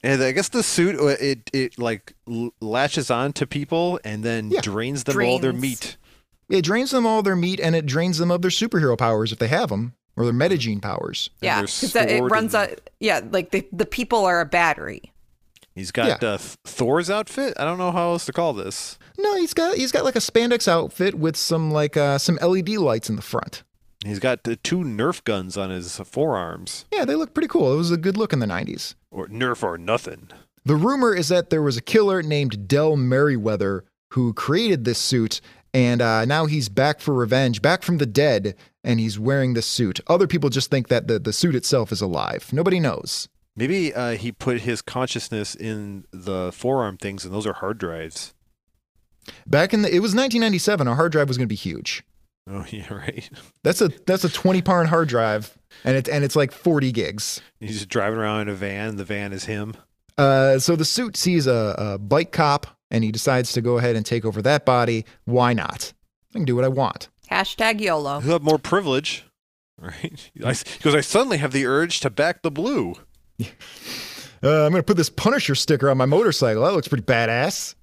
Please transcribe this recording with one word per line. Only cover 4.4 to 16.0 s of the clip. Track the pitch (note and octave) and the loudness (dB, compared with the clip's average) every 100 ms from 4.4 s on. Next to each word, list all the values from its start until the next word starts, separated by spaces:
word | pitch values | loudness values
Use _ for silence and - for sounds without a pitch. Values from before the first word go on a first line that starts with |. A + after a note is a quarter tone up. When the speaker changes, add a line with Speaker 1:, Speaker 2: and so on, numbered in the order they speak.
| G#2+ | -2
Speaker 2:
Yeah. | B2+ | -2
Speaker 1:
drains | - G2+ A#2+ C#3+ | -2 -4 -4 -6
them | B2+ C3 | -2 0
all | B2 B2+ | 2 2
their | C3 | 0
Speaker 3:
Drains. | B2 | -2
Speaker 1:
meat. | C3+ A#2+ - - _ _ _ _ _ | -4 -6 -10 -14 _ _ _ _ _
Speaker 2:
It | F#3+ | 0
drains | D#3+ G#3+ C4 | 2 0 0
them | C4 A#3 | 0 2
all | A3 | 2
their | G3+ | 2
meat, | F#3 F3 F#3 | 0 0 0
and | E3 | 0
it | E3 D3+ | 0 0
drains | C3+ F3+ D#3+ | 0 0 0
them | F3 | 0
of | F3 | 2
their | F#3 | 0
superhero | - A#3 F#3+ D3 A#2 | 0 0 2 2 4
powers | A#2+ A2 A2 | 2 2 0
if | A2 | -2
they | A2 | 0
have | D#3 G#3+ | 0 0
'em, | G2+ A#2+ - _ - | -2 -6 -10 _ -2
or | |
their | A#2 | 0
metagene | A#2+ D#3+ F3+ A2+ G2+ | 2 2 2 0 -4
powers. | G2+ - - - - _ | -4 -6 -6 -6 -8 _
Speaker 1:
And | - | -2
Speaker 3:
Yeah, | - | 0
Speaker 1:
they're | G2+ | 0
Speaker 3:
'cause | - A#3 | -2 0
that, | A#3 G#3+ | 2 2
it | G#3+ | 2
Speaker 1:
stored | - | 2
Speaker 3:
runs | A3 A3 | 2 2
Speaker 1:
in | A3 | 0
Speaker 3:
out. | G3+ - - _ | -2 -6 -18 _
Yeah, | G#3+ D#3+ - | 0 0 0
like, | G3 F3+ | -2 0
the, | F#3+ - | -4 -4
the | F3 G#3+ | -6 -4
people | - A#3 A#3 | -4 0 2
are | F#3+ F3 | 4 2
a | D#3+ | 0
battery. | F3 E3+ - D2 - - _ _ _ _ _ _ | 2 2 0 -6 -12 -16 _ _ _ _ _ _
Speaker 1:
He's | - F#2 | -14 -8
got, | - | 0